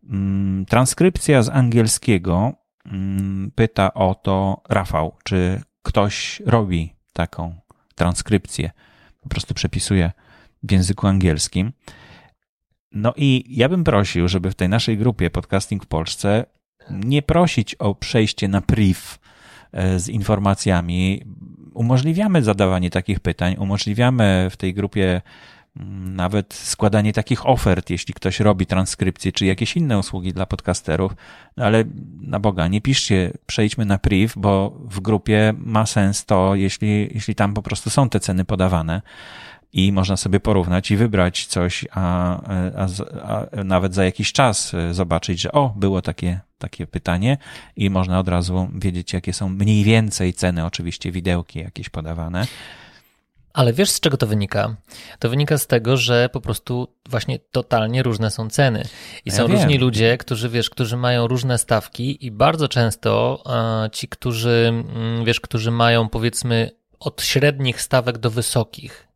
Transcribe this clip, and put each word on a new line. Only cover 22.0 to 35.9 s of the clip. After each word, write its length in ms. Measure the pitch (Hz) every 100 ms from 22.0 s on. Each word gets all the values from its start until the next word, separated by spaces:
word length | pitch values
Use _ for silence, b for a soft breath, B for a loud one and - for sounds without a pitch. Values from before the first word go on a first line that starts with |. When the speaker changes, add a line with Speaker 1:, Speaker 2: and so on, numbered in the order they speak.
| 143 165 214 180
Speaker 1:
zadawanie 460 | 110 101 98 92 90
takich 300 | 92 - 92
pytań, 360 | - 82 87 95
umożliwiamy 880 | 98 98 - 104 123 127 104 95 92
w 60 | -
tej 160 | 95
grupie, 480 | 95 98 - 95 90 B B B B B -
mm, 360 | 98 98 92 95
nawet 380 | 90 104 98
składanie 600 | - - - 107 107 104
takich 320 | 104 104 123 -
ofert, 440 | 127 - 90 -
jeśli 240 | 87 -
ktoś 260 | - 95 90
robi 260 | 104 95 92
transkrypcję 680 | 92 95 - 95 - 95
czy 140 | - 98
jakieś 320 | 95 113 -
inne 220 | 160 107
usługi 340 | 98 98 92
dla 120 | 92 92
podcasterów, 720 | 98 - 90 - 80 95 - B B B -
no 80 | 104
ale 180 | 113 110 - - -
na 180 | - -
Boga, 280 | 104 92 85
nie 140 | 104
piszcie, 500 | 135 135 - 98 90 - _
„Przejdźmy 400 | - 107 - 107
na 120 | 98
priv”, 360 | - 98 110 110
bo 400 | 101 98 98 - 117
w 140 | 95
grupie 540 | 95 107 - 107 110 107
ma 280 | - 110
sens 400 | 110